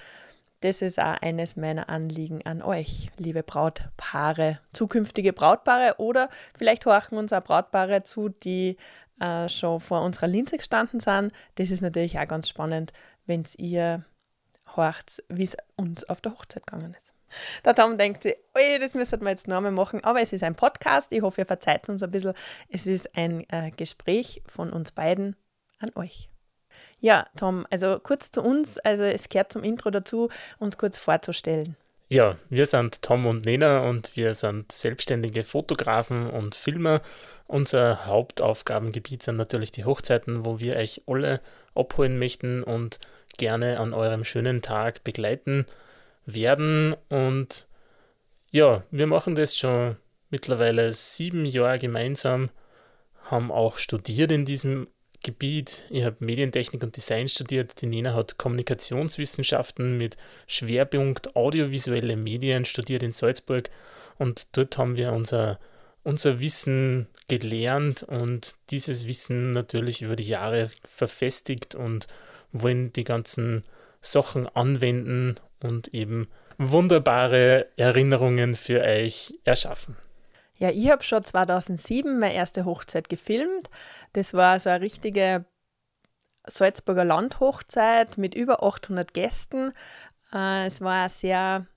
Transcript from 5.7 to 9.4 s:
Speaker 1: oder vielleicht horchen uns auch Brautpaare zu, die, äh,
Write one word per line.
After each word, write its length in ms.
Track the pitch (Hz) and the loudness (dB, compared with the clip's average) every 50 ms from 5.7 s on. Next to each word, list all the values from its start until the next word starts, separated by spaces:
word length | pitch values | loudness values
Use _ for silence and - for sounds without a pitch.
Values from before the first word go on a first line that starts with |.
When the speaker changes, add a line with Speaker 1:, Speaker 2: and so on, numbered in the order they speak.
| 247 247 254 233 - - | 4 6 6 4 2 2
Speaker 1:
oder 300 | 214 220 240 262 254 262 - - - - _ | -2 2 2 2 2 2 -2 -14 -20 -20 _
vielleicht 320 | - 233 220 233 233 - | 0 4 4 4 4 6
horchen 320 | 240 208 202 - - 226 | 6 6 6 6 0 -6
uns 140 | 214 214 214 | -6 -2 0
auch 100 | 214 185 | -2 -2
Brautpaare 640 | - - 156 160 190 - - 196 185 185 202 196 190 | 0 2 2 2 2 2 0 0 2 4 2 0 0
zu, 240 | - - 226 208 | -2 -6 -4 -4
die, 480 | 214 196 _ - 180 185 185 185 185 185 - - - - - - _ _ _ | -4 -6 _ -6 -4 -2 -2 -2 -2 -4 -6 -14 -20 -20 -20 -20 _ _ _
äh, 260 | 180 175 170 170 | -4 -4 -2 -2